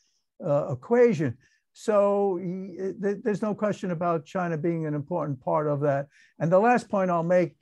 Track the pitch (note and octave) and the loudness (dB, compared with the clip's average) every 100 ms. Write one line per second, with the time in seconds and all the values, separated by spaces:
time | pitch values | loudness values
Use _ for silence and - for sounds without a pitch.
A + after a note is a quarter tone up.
0 | _ _ _ - F3+ C#3+ D#3+ B2+ - A#3+ | _ _ _ -8 -2 0 0 -6 0 4
1 | A#3+ D#3 C#3+ - _ _ _ - - G#3 | 4 4 -2 -4 _ _ _ -8 0 2
2 | G3+ G3+ G3+ F3+ F#3 F#3 F#3+ E3+ F#3+ F3 | 4 2 0 -2 -4 -8 -8 -8 -8 -4
3 | G3 G3+ A3+ G3+ G#3+ G3+ G#3 - F#3+ E3 | -4 -4 -2 -2 -2 -2 -2 -2 -4 -2
4 | F3 E3 D3+ F#3+ F3 D#3 E3+ E3 D#3 D3 | -2 -2 -4 -6 -4 -2 -2 -2 -4 -4
5 | D3 F3 D3+ C3 - D#3+ D3+ C#3 D3 C#3 | -4 -6 -4 -6 -2 -2 0 0 0 0
6 | C#3+ _ _ - F#3 F#3 A#3 A#3+ - G3+ | -4 _ _ -6 2 4 4 2 0 -2
7 | F#3 F3 E3 F3+ E3 - | 0 0 2 2 2 -4